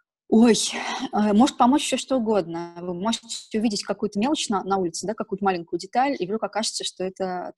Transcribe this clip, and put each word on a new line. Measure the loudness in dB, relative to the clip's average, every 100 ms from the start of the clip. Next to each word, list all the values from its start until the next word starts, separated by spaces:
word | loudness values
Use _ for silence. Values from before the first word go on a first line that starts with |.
| _ _ 2
Ой, | 6 6 6 0 -4 -6 -6 -4
э, | 0 4
может | 6 4 4
помочь | 4 4
все | 2 -4
что | -2 -2
угодно. | 2 0 0 -6 -10 -10
Вы | -8
можете | -4 -2 -4 -6 -14 -6 -2
увидеть | 0 -2
какую-то | -4 -4 -4 0
мелочь | 0 0 -2
на, | -2
на | 0 0
улице, | 0 -4 -6
да, |
какую-то | -6 -6 -2
маленькую | 0 -2 -4 -8
деталь, | -4 0 0 0
и | -4
вдруг | -4
окажется, | -4 -4 -4 -6
что | -8 -6
это | -8 -4 -6 -6 -10